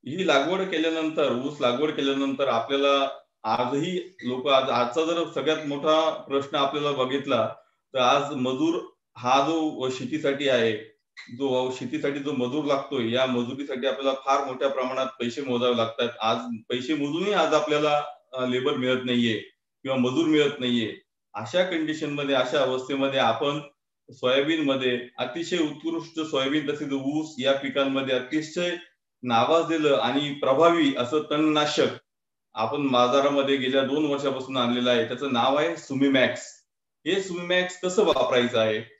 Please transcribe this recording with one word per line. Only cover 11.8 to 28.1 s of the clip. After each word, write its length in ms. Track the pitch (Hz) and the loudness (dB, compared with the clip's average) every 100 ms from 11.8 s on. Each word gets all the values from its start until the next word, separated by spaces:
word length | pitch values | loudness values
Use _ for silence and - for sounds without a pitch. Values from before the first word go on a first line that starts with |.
| 131 147 143 139 | -6 -4 -4 -4
जो 140 | 139 | -4
मजूर 320 | 131 123 143 | -2 -2 -2
लागतोय, 460 | 143 139 - 139 113 | 0 -2 -2 -4 -2
या 140 | 123 131 | 0 0
मजुरीसाठी 600 | 123 120 135 139 127 131 | 0 -2 -6 -8 -4 -4
आपल्याला 320 | 127 135 131 139 | -2 -2 -2 0
फार 180 | 160 | 0
मोठ्या 240 | 135 127 139 | 0 -2 -2
प्रमाणात 380 | 131 127 131 131 | -2 -4 -2 -4
पैसे 360 | - 120 120 | -4 -6 -4
मोजावे 340 | 135 120 123 117 | -4 0 2 2
लागतात. 320 | 113 - 120 - | 0 -2 -4 -2
आज 180 | 110 120 123 113 - | -2 -2 -4 -10 -6
पैसे 260 | 123 127 | -6 -2
मोजूनही 380 | 151 143 160 196 | -2 -2 -2 -2
आज 220 | 196 160 | 0 2
आपल्याला, 480 | 151 151 147 151 147 - - _ | 2 2 0 2 0 -2 -12 _
अ, 140 | 131 127 | -6 -2
labor 300 | 127 135 135 | 0 0 -2
मिळत 280 | 127 127 | 0 0
नाहीये 340 | 127 120 117 104 - _ _ _ | 0 2 2 0 -6 _ _ _
किंवा 140 | 135 131 | -4 0
मजूर 300 | 123 131 165 | 0 2 2
मिळत 340 | 151 143 143 | 4 2 0
नाहीये. 360 | 123 120 107 - _ _ _ | 0 0 0 -6 _ _ _
अशा 300 | 101 113 180 | -12 -4 0
condition 460 | 185 170 156 151 151 | 0 0 -2 -4 -4
मध्ये, 240 | 143 139 | -4 0
अशा 280 | 135 127 151 | 2 2 2
अवस्थेमध्ये 580 | 131 127 127 139 135 135 | 2 0 -2 -2 0 2
आपण 400 | 117 - 143 147 147 _ _ _ _ | 2 2 0 -2 -8 _ _ _ _
सोयाबीन 480 | 127 127 135 143 160 | -4 0 2 2 0
मध्ये 480 | 143 131 127 120 120 - | 0 0 0 -2 -6 -6
अतिशय 400 | 123 170 165 175 | -6 -4 -4 0
उत्कृष्ट 720 | 151 143 160 165 147 160 151 | -2 -2 -6 -6 -6 -8 -2
सोयाबीन 400 | 135 135 151 143 | 0 2 0 -2
तसेच 220 | 147 147 | -6 -4
ऊस 420 | 135 131 151 151 - | -2 -2 -2 -4 -2
या 140 | 131 | 0
पिकांमध्ये 640 | 139 135 143 135 135 131 | 0 0 0 0 0 0